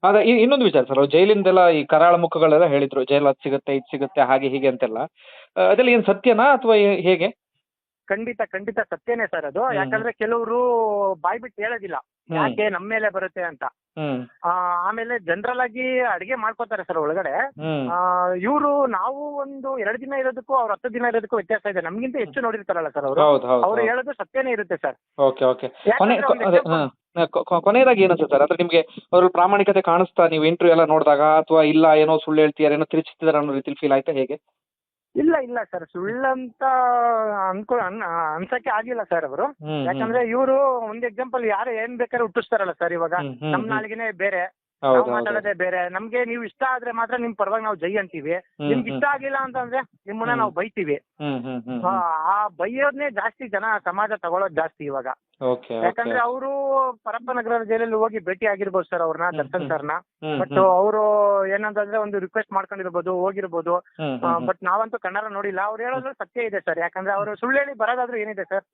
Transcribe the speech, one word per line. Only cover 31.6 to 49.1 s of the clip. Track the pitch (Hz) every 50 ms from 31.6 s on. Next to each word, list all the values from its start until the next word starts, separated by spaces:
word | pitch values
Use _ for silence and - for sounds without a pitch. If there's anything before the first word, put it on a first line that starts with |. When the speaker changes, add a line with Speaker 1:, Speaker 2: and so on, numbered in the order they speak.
| 156
Speaker 1:
ಇಲ್ಲ | 151 151 156 165
ಏನೋ | 160 156 156 156 156 160
ಸುಳ್ಳು | 156 - - 156 156
ಹೇಳ್ತಿದ್ದಾರೆ, | 156 151 147 - 156 147 147
ಏನೋ | 147 156
ತಿರುಚಿತಿದ್ದಾರೆ | - - 156 156 - - _ 160 160 151 151
ಅನ್ನೋ | 147 147 139
ರೀತಿಲಿ | 135 139 - 143 -
ಫೀಲ್ | - 147 139
ಆಯ್ತಾ, | 135 135 - 156
ಹೇಗೆ? | 135 131 123 147 151 _ _ _ _ _ _ _ _ _ _ _ _ _ _ _
Speaker 2:
ಇಲ್ಲ, | 349 302 320 330
ಇಲ್ಲ | 311 269 240 240 240 214
ಸರ್, | _ - 180 165 _ _
ಸುಳ್ಳಂತ | 175 180 202 226 247 269 262 262 262 254 247 220 _ 277 269 262 254 254 247 247 240 240 233 233 226 220 214 208 202 190 185
ಅನ್ಕೊ-, | 185 196 214 - 247 240
ಅನ್-, | 214 180 190 226 214 175 165 170 165 156 151
ಅನ್ಸಕ್ಕೆ | 160 185 196 - 247 214 269
ಆಗಿಲ್ಲ | 233 208 226 233 254 233 208
ಸರ್ | _ 180 170 160
ಅವರು. | 143 131 143 208
Speaker 1:
ಹ್ಮ್, | 277 285 _ 156 151
ಹ್ಮ್. | 156 151 135
Speaker 2:
ಯಾಕಂದ್ರೆ | 165 185 - - 220 233 247 247 226
ಇವ್ರು | 226 247 269 262 262 269 277 269 254 247
ಒಂದ್ | 226 220 214 233 240
ಎಕ್ಸಾಂಪಲ್ | 247 208 202 254 254 233 254 240
ಯಾರು | 220 208 196 226 254
ಏನ್ | 233 220 220 233 247 233
ಬೇಕಾದ್ರೆ | 240 240 - 247 240
ಹುಟ್ಟಿಸ್ತಾರಲ್ಲ | 220 170 233 208 - - 214 196 185 160
ಸರ್ | _ 175 170 170
ಇವಾಗ. | 170 165 165 165
Speaker 1:
ಹ್ಮ್, | 180 165 139 127
ಹ್ಮ್, | 120 151 156 151
Speaker 2:
ನಮ್ | 185
Speaker 1:
ಹ್ಮ್. | 214 220
Speaker 2:
ನಾಲ್ಗೆನೇ | 220 214 214 214 220 220 233 220 208
ಬೇರೆ. | 170 190 202 190 180 180
Speaker 1:
ಹೌದು, | 190 _ _ _ _ _ _ -
Speaker 2:
ನಾವು | 139 131 127 123
Speaker 1:
ಹೌದು. | 123
Speaker 2:
ಮಾತಾಡೋದೇ | 120 123 120 208 208 214 196 208 202
ಬೇರೆ. | 170 180 185 180 180 175 180
ನಮ್ಗೆ | 180 190 214 226 214 247 247
ನೀವು | 233 233 240 233
ಇಷ್ಟ | 202 _ _ 269 262
ಆದ್ರೆ | 262 254 240 247 233
ಮಾತ್ರ | 226 226 226 240
ನಿಮ್ | 247 240 233 220
ಪರವಾಗಿ | - 208 196 208 226 220
ನಾವು | 214 208
ಜೈ | 175 147 175 196
ಅಂತೀವಿ. | 214 196 180 - 165 139 151 165
Speaker 1:
ಹ್ಮ್, | 180 - _ _ _ 147 147
Speaker 2:
ನಿಮ್ಗೆ | - - - 226
Speaker 1:
ಹ್ಮ್. | 269 262
Speaker 2:
ಇಷ್ಟ | 262 285